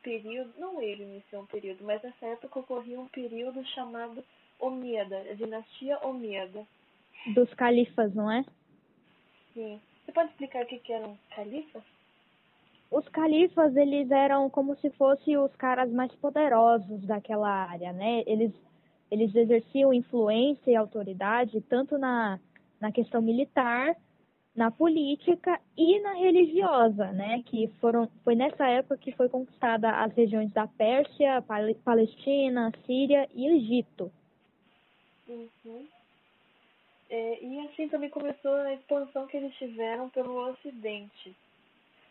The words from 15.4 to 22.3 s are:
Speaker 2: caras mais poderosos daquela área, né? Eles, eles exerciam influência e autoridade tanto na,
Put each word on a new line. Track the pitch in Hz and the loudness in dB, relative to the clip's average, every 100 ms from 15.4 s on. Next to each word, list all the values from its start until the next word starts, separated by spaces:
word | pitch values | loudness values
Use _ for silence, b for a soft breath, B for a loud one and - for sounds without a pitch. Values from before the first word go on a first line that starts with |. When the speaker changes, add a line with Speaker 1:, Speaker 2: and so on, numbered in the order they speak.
| 277 - | 2 0
Speaker 2:
caras | 262 254 254 | -2 0 0
mais | 240 254 - | 0 -4 -4
poderosos | 285 294 302 226 233 233 185 214 190 | -4 0 4 6 6 4 0 -8 -4
daquela | 208 202 214 208 | -6 -4 -2 0
área, | 196 185 175 180 | -2 -4 -8 -10
né? | 180 214 233 - | -6 -2 -2 0
Eles, | 220 226 - b b b b - | 0 0 -2 b b b b -6
eles | 214 220 | 0 2
exerciam | 214 226 233 226 269 269 | 4 4 2 2 2 4
influência | 247 240 240 214 220 269 277 - | 4 2 0 2 2 2 0 2
e | 233 | 2
autoridade | 214 220 190 185 196 233 247 220 | 2 -4 -8 -4 0 0 0 -4
tanto | - 240 277 285 | -2 -2 0 -2
na, | 262 240 220 | 0 0 -2